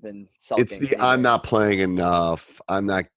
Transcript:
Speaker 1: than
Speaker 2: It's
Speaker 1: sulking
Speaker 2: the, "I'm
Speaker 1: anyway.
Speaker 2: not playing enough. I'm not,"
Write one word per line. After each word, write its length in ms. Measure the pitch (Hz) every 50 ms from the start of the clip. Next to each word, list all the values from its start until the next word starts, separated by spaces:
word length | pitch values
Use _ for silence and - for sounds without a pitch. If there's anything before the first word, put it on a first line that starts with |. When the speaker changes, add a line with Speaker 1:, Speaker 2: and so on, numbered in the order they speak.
| -
Speaker 1:
than 260 | 107 101 101 98 95 _ _ _ - 120 110
Speaker 2:
It's 140 | 123 - -
Speaker 1:
sulking 80 | 98 143 135
Speaker 2:
the, 60 | - -
"I'm 160 | 127 127 127
Speaker 1:
anyway. 80 | 127 123
Speaker 2:
not 200 | 123 120 110 -
playing 340 | - 120 107 107 104 101 95
enough. 800 | 95 92 90 90 87 87 87 85 85 85 82 82 - - - - - -
I'm 160 | 95 98 101
not," 200 | 101 95 92 90 - _